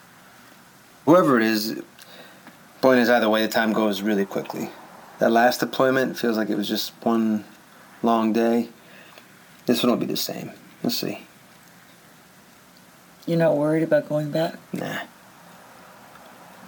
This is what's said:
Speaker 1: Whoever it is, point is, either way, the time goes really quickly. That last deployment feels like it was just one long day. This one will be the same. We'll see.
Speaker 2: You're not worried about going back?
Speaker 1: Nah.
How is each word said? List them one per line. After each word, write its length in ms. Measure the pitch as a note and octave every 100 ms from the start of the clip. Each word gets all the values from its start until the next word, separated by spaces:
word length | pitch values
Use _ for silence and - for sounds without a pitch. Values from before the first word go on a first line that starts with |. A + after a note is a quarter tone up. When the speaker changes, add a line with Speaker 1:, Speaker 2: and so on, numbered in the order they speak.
| - - - - - - - - - - -
Speaker 1:
Whoever 320 | F3+ D#3+ A#2+
it 60 | A2
is, 360 | A2 A2 - - - - - - - - - - -
point 180 | C3 B2+
is, 100 | A#2+
either 200 | A#2+ A2
way, 120 | A2
the 100 | G#2+
time 220 | A#2 A2
goes 280 | G#2+ G#2+ G2
really 240 | G#2 G2+ G2
quickly. 440 | - - - A2+ - - - - -
That 120 | A2+
last 280 | A#2 B2 B2
deployment 580 | B2 - C3 C3 B2+ -
feels 200 | A#2+ A2
like 120 | G#2
it 60 | G2+
was 120 | G2+
just 240 | G#2+ - -
one 400 | A#2 A2+ A2 G#2+ - - - - - -
long 300 | A#2 A2+ A2
day. 380 | A2 A#2 A#2 A#2 - - - - - - - - - -
This 180 | A#2
one 80 | B2
will 60 | G#2
be 80 | -
the 120 | -
same. 340 | - - - - - -
We'll 100 | -
see. 280 | - - - - - - - - - - - - - - - - - - - - - - - -
Speaker 2:
You're 120 | E3
not 200 | D#3+ D3
worried 260 | D3+ D#3+
about 260 | D#3+ D3+ C#3+
going 220 | D3+ D3+
back? 240 | D#3+ E3+ - -
Speaker 1:
Nah. 260 | - - - - - - - - - - - - - - - - - - -